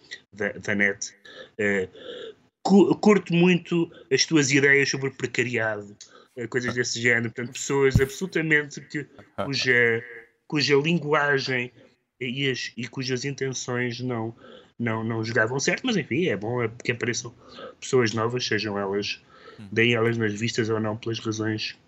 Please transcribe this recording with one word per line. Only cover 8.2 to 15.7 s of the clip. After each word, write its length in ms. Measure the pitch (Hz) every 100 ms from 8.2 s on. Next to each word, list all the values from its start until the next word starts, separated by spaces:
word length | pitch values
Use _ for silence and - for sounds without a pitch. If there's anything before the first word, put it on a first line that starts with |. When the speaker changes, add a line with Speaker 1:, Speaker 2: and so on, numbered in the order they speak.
| 190 170 160 151 147 -
Speaker 1:
que, 240 | - 147 135 -
Speaker 2:
<laughs> 220 | - - 101
Speaker 1:
cuja, 580 | 127 127 120 117 113 117 - - _ -
cuja 280 | 151 131 139
linguagem 960 | 160 170 147 151 143 139 127 127 123 - - _ _ _
e 300 | 127 135 139
as, 220 | 123 - -
e 120 | 123
cujas 360 | 139 131 127 135
intenções 720 | 139 135 123 - 123 123 117
não, 320 | 123 117 113 - - - - -
não, 260 | 117 110
não 200 | 113 113
jogavam 360 | 110 113 110 139
certo, 240 | 175